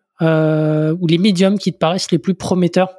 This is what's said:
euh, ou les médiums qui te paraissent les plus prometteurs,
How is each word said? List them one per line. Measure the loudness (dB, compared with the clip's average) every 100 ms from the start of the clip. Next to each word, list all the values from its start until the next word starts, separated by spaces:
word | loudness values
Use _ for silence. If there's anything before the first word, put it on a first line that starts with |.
| _ _
euh, | 0 2 2 0 0 0 -2 -2
ou | 0
les | 2
médiums | 2 2 0 0
qui | -4
te | -2
paraissent | -2 -2 -2
les | -2
plus | -2 -6
prometteurs, | -2 0 0 0 -2